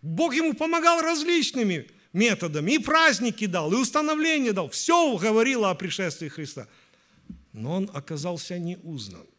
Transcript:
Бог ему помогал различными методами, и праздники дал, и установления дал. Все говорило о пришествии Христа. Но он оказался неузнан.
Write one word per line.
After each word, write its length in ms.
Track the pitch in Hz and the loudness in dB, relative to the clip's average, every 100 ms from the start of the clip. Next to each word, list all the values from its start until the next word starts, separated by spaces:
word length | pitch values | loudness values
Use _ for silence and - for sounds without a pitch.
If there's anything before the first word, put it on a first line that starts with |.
Бог 340 | 151 165 330 262 | -6 0 0 2
ему 200 | 330 240 | 0 0
помогал 460 | 320 339 330 339 | 0 4 4 4
различными 840 | 320 330 311 349 269 262 214 165 - _ _ | 2 0 0 0 0 0 -2 -2 -8 _ _
методами, 640 | 175 226 202 175 151 156 | 2 2 2 -2 -2 0
и 60 | 294 | 0
праздники 680 | 220 311 320 196 240 - 208 | 2 4 4 4 -2 -2 -4
дал, 240 | 175 156 | -2 0
и 60 | 214 | 2
установления 760 | 254 302 302 311 320 311 247 | 2 0 0 0 0 2 0
дал. 160 | 190 156 | -2 -4
Все 500 | - - 339 330 214 | -4 4 4 4 2
говорило 520 | 202 220 233 262 202 | 2 2 2 2 0
о 60 | 180 | -2
пришествии 520 | 180 151 185 - 156 | -6 -4 -4 -6 -10
Христа. 400 | - 147 - 110 _ _ _ _ _ _ - _ | -10 -12 -12 -18 _ _ _ _ _ _ -20 _
Но 180 | 110 117 | -10 -6
он 180 | 180 196 | -4 -4
оказался 640 | 143 139 156 165 170 - 175 | -8 -10 -8 -6 -8 -8 -8
неузнан. 680 | 170 175 170 147 101 87 - | -8 -8 -12 -12 -12 -16 -20